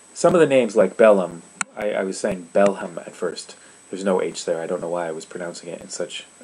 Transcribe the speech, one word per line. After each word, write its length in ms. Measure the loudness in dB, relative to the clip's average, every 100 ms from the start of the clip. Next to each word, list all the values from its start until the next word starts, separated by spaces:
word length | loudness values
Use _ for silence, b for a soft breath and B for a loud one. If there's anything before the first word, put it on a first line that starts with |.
| _
some 200 | 0 2
of 60 | 6
the 60 | 6
names, 300 | 4 2 4
like 200 | 2 6
Bellum, 460 | 6 6 2 -6 -18 -12 -12 -6
I, 160 | -6
I 120 | -4
was 140 | -4 -4
saying 300 | -4 -6 -4
Bellum 460 | 2 2 2 -8 -12
at 160 | -16
first. 420 | -8 -8 -8 -14 -20 B B -14
There's 140 | -6
no 160 | 0 0
H 220 | 0 -6
there. 160 | -4 -4
I 60 | -2
don't 140 | -4
know 80 | -4
why 180 | -4 -4
I 60 |
was 120 | -8
pronouncing 440 | -10 -12 -10 -12 -12
it 120 | -14
in 80 | -12
such 380 | -10 -8 -10 -16 _